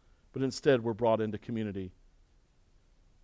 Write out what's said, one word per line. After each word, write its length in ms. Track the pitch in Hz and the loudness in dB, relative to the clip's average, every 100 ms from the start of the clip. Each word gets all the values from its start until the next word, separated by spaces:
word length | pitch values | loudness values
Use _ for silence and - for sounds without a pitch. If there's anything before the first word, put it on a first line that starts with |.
| _ _ _ | _ _ _
But 100 | 131 | -4
instead 400 | 131 - 151 127 | -4 0 4 4
we're 100 | 113 | 2
brought 280 | 107 117 113 | 0 2 2
into 180 | 110 104 | 0 -6
community. 540 | - 113 107 98 92 - _ _ _ _ _ _ _ _ _ _ _ _ | -6 -6 -4 -6 -8 -12 _ _ _ _ _ _ _ _ _ _ _ _